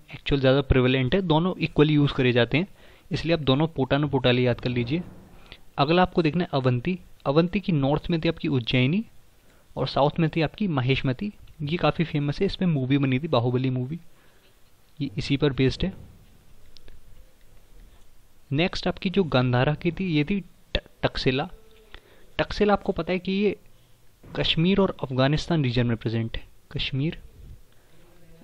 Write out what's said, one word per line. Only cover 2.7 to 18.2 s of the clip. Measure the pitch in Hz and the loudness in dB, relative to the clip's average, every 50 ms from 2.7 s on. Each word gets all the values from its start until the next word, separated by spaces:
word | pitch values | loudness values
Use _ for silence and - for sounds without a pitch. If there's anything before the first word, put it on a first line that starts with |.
| - - - - - - _ - | -8 -20 -20 -20 -20 -20 _ -8
इसलिए | 151 127 - 160 170 | -6 -4 -2 -2 -2
आप | 160 | 0
दोनों | 139 131 131 143 160 | 2 2 2 2 2
पोटान | 160 - 139 127 - 139 143 156 | 0 0 -2 0 0 2 0 0
और | 139 | 0
पोटाली | 139 131 127 127 123 127 123 | 0 2 2 2 4 4 2
याद | 123 120 - | 2 0 0
कर | - 127 | -2 -4
लीजिए। | 123 123 117 120 147 180 175 - - - - - - - - - - - - - - | -2 -2 -2 -2 -4 -4 -6 -8 -16 -20 -20 -20 -20 -20 -20 -20 -20 -20 -20 -10 -2
अगला | - 143 151 170 180 | -2 0 2 4 4
आपको | 185 - - 180 | 2 2 2 0
देखना | 160 151 139 175 180 | 0 2 0 0 -2
है | - - | 0 -2
अवंती, | 135 127 131 123 120 - 175 185 - - - - - - | 0 2 2 0 2 0 -2 -4 -4 -8 -18 -18 -8 -4
अवंती | 139 139 160 175 175 - 202 | 0 2 2 2 2 0 -2
की | - - | 0 0
north | 170 143 135 135 151 160 - - | 0 2 2 2 0 0 0 -2
में | 170 160 | -2 0
थी | 165 165 | 0 -2
आपकी | 160 - - | -2 -2 -2
उज्जैनी | 156 143 127 113 - - 127 127 131 175 214 226 - - - - - _ _ _ - - - - _ - | -2 0 0 0 0 2 2 2 2 2 0 -2 -6 -14 -20 -20 -20 _ _ _ -20 -20 -20 -20 _ -6
और | 139 135 | -6 -6
south | - - 135 139 147 - - | -2 2 2 2 2 2 0
में | 160 151 - | 0 0 0
थी | 170 | 0
आपकी | 151 - - - 214 | -2 -2 -2 -4 -4
महेशमती, | 185 151 135 123 131 131 - - 135 127 - 202 208 - - - - - - | -2 0 0 0 0 0 0 0 -2 -2 -2 -6 -8 -10 -12 -20 -20 -12 -8
ये | 151 143 165 | -6 -4 -2
काफ़ी | 175 - 151 - - 165 | 0 0 0 0 0 -2
famous | - - 147 143 143 143 - | -2 -2 -2 -2 -2 -2 -2
है, | 196 | -2
इस | 190 - | -2 -2
पर | - 190 | 0 0
movie | 175 156 135 127 127 143 | 0 0 0 0 2 2
बनी | 139 139 135 127 127 | 2 2 2 0 0
थी, | 165 | 0
बाहुबली | 160 135 120 117 127 123 127 131 131 | 0 0 2 2 2 0 0 0 0
movie, | 127 127 127 131 160 175 - - - - - - _ - _ - _ _ - - - _ _ _ - - | -2 -2 -4 -6 -8 -12 -12 -18 -20 -20 -20 -20 _ -20 _ -20 _ _ -20 -20 -20 _ _ _ -10 -8
ये | 143 127 - | -8 -6 -6
इसी | - - - 139 | -6 -2 0 0
पर | 135 151 147 127 | 2 2 0 2
based | 135 131 127 - - 170 | 2 2 2 2 0 -4
है। | 190 - - - - - - - - - - _ - - - - - - - - - - - - - - - - - - _ - - - - - - - - - - - - - - - - | -4 -4 -8 -18 -20 -20 -20 -20 -20 -20 -20 _ -20 -20 -20 -18 -16 -16 -16 -14 -14 -16 -16 -16 -18 -20 -20 -20 -20 -20 _ -20 -20 -20 -20 -20 -20 -20 -20 -20 -20 -20 -20 -20 -20 -20 -20